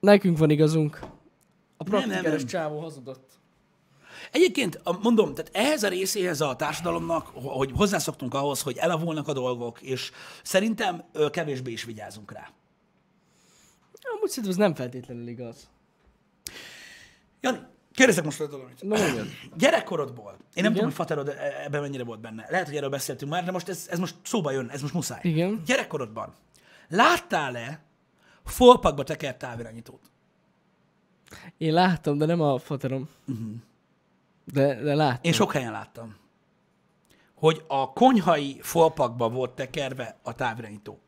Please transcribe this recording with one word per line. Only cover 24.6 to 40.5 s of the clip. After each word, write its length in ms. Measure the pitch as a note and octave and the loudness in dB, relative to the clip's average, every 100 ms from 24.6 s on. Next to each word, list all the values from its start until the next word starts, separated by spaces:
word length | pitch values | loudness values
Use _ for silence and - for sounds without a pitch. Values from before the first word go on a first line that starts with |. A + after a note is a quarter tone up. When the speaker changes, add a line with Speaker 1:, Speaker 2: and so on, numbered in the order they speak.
| A#2+ | -4
Speaker 2:
ez 140 | C#3 | -6
most 120 | C#3+ | -6
muszáj. 260 | F3 C#3 B2 | -4 -6 -4
Speaker 1:
Igen. 400 | F3+ D#3 F3 A3 D#3+ | 0 2 0 -2 0
Speaker 2:
Gyerekkorodban 680 | C4 A#3 D#3+ A#2 A2 G#2 - _ _ _ - _ | -2 0 -6 -8 -8 -12 -14 _ _ _ -20 _
láttál-e 920 | F3+ C#4 F4 - F3 C#3 B2 A#2 D#3+ _ _ _ _ _ _ | 4 4 4 0 -4 -2 -6 -10 -12 _ _ _ _ _ _
folpakba 580 | - - B3 B3 F3+ C#3+ | -12 8 10 10 6 -2
tekert 340 | C3+ D#3 C#3+ B2 | -6 -6 -6 -8
távirányítót? 640 | C3 A#2 A2+ A2+ - - _ _ _ _ _ _ _ _ _ _ _ _ _ - - _ | -10 -10 -12 -14 -18 -20 _ _ _ _ _ _ _ _ _ _ _ _ _ -20 -20 _
Speaker 1:
Én 160 | D#3+ | 0
láttam, 460 | D#3+ F#3 E3 - D3 | 4 4 4 0 0
de 60 | |
nem 160 | D#3 E3+ | 2 2
a 180 | D3+ B2+ | 2 2
faterom. 500 | - C#3 C3 C3+ C3 _ | -2 -6 -4 -6 -8 _
Speaker 2:
Mhm. 260 | - A#2 A2 A2+ - _ _ _ _ _ _ _ - | -10 -8 -8 -10 -16 _ _ _ _ _ _ _ -6
Speaker 1:
De, 300 | C#3 C#3 B2 | 2 2 2
de 120 | D3 | -2
láttam. 240 | C#3+ D3+ B2 | 2 2 2
Speaker 2:
Én 100 | E3+ | 0
sok 200 | D#3+ G3+ | 2 2
helyen 200 | D3 A#2+ | 0 -4
láttam, 440 | G#2 F#2+ - A2+ G#2+ _ _ _ _ _ _ _ _ _ _ _ | -10 -12 -16 -18 -20 _ _ _ _ _ _ _ _ _ _ _
hogy 300 | _ D#3 D#3+ - | _ 2 2 -2
a 240 | C#3 C3+ | -2 -2
konyhai 640 | - B3+ B3 F3+ D#3 C#3+ C3+ | 6 8 8 4 2 0 -8
folpakba 680 | - E3 D#3+ D#3 B2+ A#2+ A2+ | -4 4 4 4 -2 2 -2
volt 220 | B2 B2 | 0 -4
tekerve 680 | - C3 D#3 C3+ B2+ A#2 - | -4 -8 -6 -6 -6 -10 -10
a 120 | - | -12
távirányító. 640 | A#2+ B2+ | -4 -4